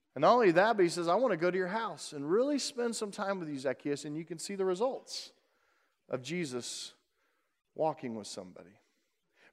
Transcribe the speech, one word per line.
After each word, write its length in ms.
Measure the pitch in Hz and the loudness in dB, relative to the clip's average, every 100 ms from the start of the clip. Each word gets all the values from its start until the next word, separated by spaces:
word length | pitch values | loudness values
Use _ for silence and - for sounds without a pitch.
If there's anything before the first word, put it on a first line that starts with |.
| _ | _
And 80 | 131 | 2
not 120 | 165 | 6
only 160 | 240 208 | 8 6
that, 260 | 165 208 220 | 6 6 6
but 60 | |
he 60 | 175 | 2
says, 200 | 165 170 | 2 2
"I 60 | |
want 180 | 190 254 | 2 2
to 40 | 170 | 2
go 140 | 175 | 0
to 60 | 185 | 0
your 120 | 180 | -2
house 440 | 214 220 151 - | -2 -4 -8 -10
and 180 | 151 143 | -6 0
really 280 | 196 277 285 | 2 2 0
spend 380 | - - 240 226 | -2 -4 -4 -4
some 140 | 214 | -6
time 280 | 190 196 196 | -4 -4 -4
with 100 | 160 | -4
you, 100 | 139 | -4
Zacchaeus," 460 | 131 127 147 143 | -2 -2 -2 -4
and 120 | 151 151 | -4 -8
you 80 | |
can 140 | 165 165 | -8 -10
see 160 | - | -8
the 100 | 196 | -2
results 680 | 190 180 254 226 - - - _ _ _ _ _ _ _ - | 0 2 0 -2 -8 -12 -12 _ _ _ _ _ _ _ -8
of 140 | 127 | -8
Jesus 720 | 127 175 156 123 - - - - _ _ _ _ _ _ _ | -4 -4 -4 -4 -6 -10 -12 -16 _ _ _ _ _ _ _
walking 420 | - 156 151 131 113 | -4 -4 -4 -8 -8
with 100 | 104 | -10
somebody. 520 | - 92 87 87 107 _ _ _ _ _ _ _ | -12 -12 -16 -20 -20 _ _ _ _ _ _ _